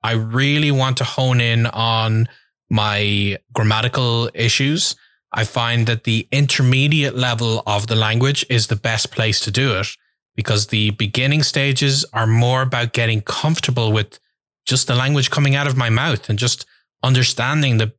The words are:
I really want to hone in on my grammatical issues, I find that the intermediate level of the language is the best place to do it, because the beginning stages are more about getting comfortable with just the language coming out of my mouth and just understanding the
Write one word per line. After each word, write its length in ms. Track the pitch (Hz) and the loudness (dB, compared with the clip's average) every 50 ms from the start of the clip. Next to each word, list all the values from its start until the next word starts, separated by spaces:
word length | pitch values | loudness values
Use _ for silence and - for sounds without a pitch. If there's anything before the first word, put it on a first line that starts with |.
| - | -2
I 100 | 113 117 | -2 -2
really 580 | 113 110 113 113 127 135 139 143 151 151 147 | -2 -2 -2 0 0 2 2 2 2 2 2
want 260 | 143 131 131 131 131 127 | 2 2 2 0 0 -2
to 60 | 127 | -2
hone 360 | 123 - - 131 127 127 123 | -4 -2 -2 0 2 2 2
in 260 | 120 117 117 117 117 | 2 2 2 2 0
on 640 | 117 - 110 113 117 113 113 110 113 110 110 113 120 - _ _ _ _ _ _ _ | 0 0 -2 0 0 2 0 0 2 2 2 0 0 -4 _ _ _ _ _ _ _
my 680 | - 107 104 107 104 101 104 104 104 101 101 101 98 - _ _ - | -2 0 0 0 0 0 0 0 0 0 0 -2 -4 -6 _ _ -4
grammatical 800 | 120 113 107 110 110 113 127 131 143 127 120 117 117 117 113 - | -2 0 2 2 0 0 -2 -2 0 0 0 0 0 -2 -4 -4
issues, 640 | - 113 117 - - 135 139 151 170 - - - _ _ _ _ _ _ _ - | -2 -2 0 0 0 0 0 0 0 -2 -4 -4 _ _ _ _ _ _ _ -4
I 120 | 107 110 | -4 -4
find 420 | 101 - 127 117 117 117 120 113 | -2 -2 -2 -2 0 0 0 2
that 180 | 113 120 113 _ | 0 0 -2 _
the 220 | - 117 113 - _ - | -2 -2 -2 -2 _ 0
intermediate 840 | 139 143 135 - - 139 127 127 131 139 147 151 156 143 139 - | 0 2 2 2 2 2 4 4 4 2 2 2 2 0 0 -2
level 460 | 127 127 123 120 110 120 113 113 113 - | -2 -2 -2 -2 -2 -2 -2 -2 -2 -2
of 200 | - 104 104 104 | -2 -2 -2 -2
the 100 | 113 117 | 0 0
language 480 | 113 110 107 110 117 127 135 143 - - - | 0 0 2 2 2 2 2 0 -2 -2 -2
is 180 | 127 117 107 | 0 0 0
the 100 | - 117 | 0 -2
best 360 | 104 _ 120 113 113 - - - | -2 _ -2 -2 -2 -4 -4 -2
place 260 | - 110 110 104 - | -2 -2 0 0 -2
to 100 | - - 104 | -2 -2 -2
do 220 | 117 135 135 107 92 | 0 0 0 0 -2
it, 100 | 98 - - - _ _ _ _ _ _ _ | -2 -4 -8 -14 _ _ _ _ _ _ _
because 300 | - 110 - 107 107 107 | -8 -4 -2 0 -2 0
the 240 | - - 110 107 107 | 0 0 0 0 0
beginning 520 | 104 - 117 101 104 - 127 135 143 156 147 | 0 -2 -4 -4 -2 -2 0 2 2 2 0
stages 600 | - - 151 135 139 135 131 - 139 135 139 147 - - | 0 0 0 0 0 0 0 0 0 0 0 -2 -4 -2
are 140 | - 113 | -2 0
more 360 | 113 113 113 120 123 127 131 135 | 2 4 4 4 2 2 0 0
about 300 | 127 123 120 120 117 - | 0 -2 -2 -4 -2 -2
getting 280 | - 117 113 113 107 | -2 0 0 0 -2
comfortable 720 | 101 - - - - 151 165 - - - 127 123 117 110 | -2 -4 -8 -4 -2 -2 -2 0 -2 -2 -2 0 0 0
with 300 | 107 110 104 - - - _ _ _ _ _ _ _ _ _ | 2 0 0 -2 -8 -20 _ _ _ _ _ _ _ _ _
just 220 | - 131 123 - | -2 -2 -2 0
the 80 | - 131 | 0 0
language 360 | 123 127 135 147 143 131 - | 0 0 0 0 0 0 0
coming 260 | - - 143 139 135 | 0 0 2 2 2
out 100 | 139 143 | 2 0
of 100 | 143 135 | 0 0
my 140 | 127 123 117 | 0 0 2
mouth 380 | 110 117 135 165 135 104 - - | 2 0 0 0 -2 -4 -2 -4
and 100 | 107 101 | -4 -2
just 280 | 117 120 - - - _ _ _ _ _ _ _ - | 0 -2 -2 -4 -8 _ _ _ _ _ _ _ 0
understanding 760 | 131 131 127 127 - - - 120 127 147 156 147 135 120 110 | 2 2 4 2 0 0 -2 -2 -2 0 0 0 2 2 2
the 140 | 110 110 - | 0 0 -4